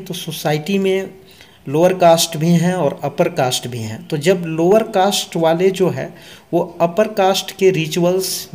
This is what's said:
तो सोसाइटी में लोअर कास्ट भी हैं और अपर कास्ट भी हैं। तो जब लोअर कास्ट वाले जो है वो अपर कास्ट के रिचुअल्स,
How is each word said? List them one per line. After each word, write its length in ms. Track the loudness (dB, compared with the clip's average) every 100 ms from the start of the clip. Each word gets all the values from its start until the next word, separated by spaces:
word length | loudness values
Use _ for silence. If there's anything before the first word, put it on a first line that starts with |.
| -8
तो 80 |
सोसाइटी 640 | -12 -10 -6 -2 -2 -2 -2
में 300 | 0 0 -4 -12 -20 -20 -20 _ -4
लोअर 240 | 2 2
कास्ट 440 | 4 4 4 2 0
भी 120 | 2
हैं 220 | 4 2
और 260 | 0 -2 -2
अपर 260 | -6 -2 -2
कास्ट 380 | 0 -2 -2 -6
भी 120 | -10
हैं। 280 | -10 -10 -8
तो 100 | -2
जब 260 | 0 0 0
लोअर 360 | 0 2 2 2
कास्ट 420 | 0 0 0 -4 0
वाले 340 | 0 2 2
जो 180 | 2 -2
है 180 | -2 -8 -14 -20 -20 -4
वो 80 | -4 -4 -2
अपर 260 | -2 0 -2
कास्ट 480 | 2 0 0 -4 2
के 120 | 2
रिचुअल्स, 760 | 2 0 0 0 0 -2 -8 -10